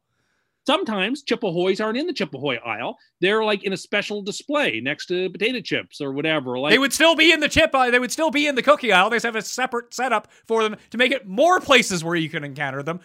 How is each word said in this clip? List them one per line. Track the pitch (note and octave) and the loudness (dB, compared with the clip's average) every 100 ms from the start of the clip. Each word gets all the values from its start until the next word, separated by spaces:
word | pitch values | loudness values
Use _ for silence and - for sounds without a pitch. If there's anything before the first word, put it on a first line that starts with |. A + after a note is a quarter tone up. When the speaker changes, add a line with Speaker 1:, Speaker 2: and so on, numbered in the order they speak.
| _ _ _ _ _ _ - | _ _ _ _ _ _ 0
Speaker 1:
Sometimes | D#4 E4 G#3 G3 C#4+ | 0 0 -2 -2 -4
Chippehoys | - A3+ G3+ E3 F#3 G3+ | -4 -4 -2 0 0 0
aren't | G#3+ A#3+ | -2 -4
in | F4 | -4
the | |
Chippehoy | C4+ G3 C3 C#3 A#2+ | -4 -6 -4 -4 -4
aisle. | A#2 G#2+ B2 - _ _ | -4 -6 -8 -10 _ _
They're, | F3+ A3 | 0 2
like, | G#3+ G#3 | 0 -2
in | G3 | -4
a | F#3+ | -6
special | - G#3 - G#3 | -4 -4 -4 -6
display | G3 - - D4 A3 A2 | -8 -10 -4 -2 0 -2
next | B2+ D3 - | -6 -6 -6
to | F3+ F#3 | -4 -4
potato | F3+ G#3+ B3+ | -4 -4 -4
chips | - C3+ F#2 - | -4 -6 -6 -10
or | C#3+ | -8
whatever. | C3+ D#3 D#3 B2+ B2 | -4 -2 -2 -4 -4
Like, | C#3+ | 2
Speaker 2:
They | A#3+ | 2
would | C4+ | 2
still | - D#4+ D#4 | 4 4 6
be | D#4+ | 4
in | D#4+ | 4
the | D4 | 2
chip | C#4+ D#4+ | 2 2
aisle. | C4+ B3 | 2 2
They | B3 | 2
would | B3 | 0
still | - D#4+ | 0 0
be | C#4 D4 | 2 0
in | |
the | C4 | 2
cookie | C4 D4 G#3+ | 4 2 4
aisle. | F#3 G3 | 4 4
They | A3+ | 2
just | A#3 | -2
have | A3 | -4
a | |
separate | - - C4 A#3+ A#3+ | -6 -4 -4 -4 -8
setup | - B3+ A3 - _ - | -4 -2 -2 -4 _ -2
for | A3+ | 0
them | A3 G#3+ _ | 0 -4 _
to | A3 | 0
make | B3+ | 0
it | C4+ G3 | 0 -4
more | G3 E4 F#4 | 2 4 4
places | - B3+ - F3+ | 6 4 4 -2
where | E3 E3+ | -2 -2
you | D#3 | -2
can | E3 | -6
encounter | C#3+ C3+ C#3+ C3+ | -8 -6 -6 -4
them, | C#3+ F3 | -6 -8